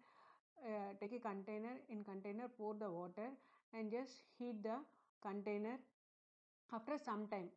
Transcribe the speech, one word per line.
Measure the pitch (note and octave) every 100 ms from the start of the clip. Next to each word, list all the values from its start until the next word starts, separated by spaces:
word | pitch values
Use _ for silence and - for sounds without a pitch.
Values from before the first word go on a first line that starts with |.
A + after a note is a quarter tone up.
| - - - - _ - B3
uh, | G#3+ G3 G3
take | G#3
a | A#3+
container, | A#3 G3 G3 G#3+ A3+ B3+ -
in | G#3+
container | G#3 G3 G3+ G#3 B3 B3
pour | G#3+
the | G#3+ G#3+
water | E3+ F3+ F#3 A#3 C4+ - - _
and | A3+ A3
just | A#3 C4 - - -
heat | A#3+ A3
the | A3 A#3+ - - - _
container. | G#3 G3+ G3+ G#3 G#3+ C4 - _ _ _ _ _ _ _ -
After | A3+ A3+ D4
some | B3+ G#3 G#3+
time, | G3+ F3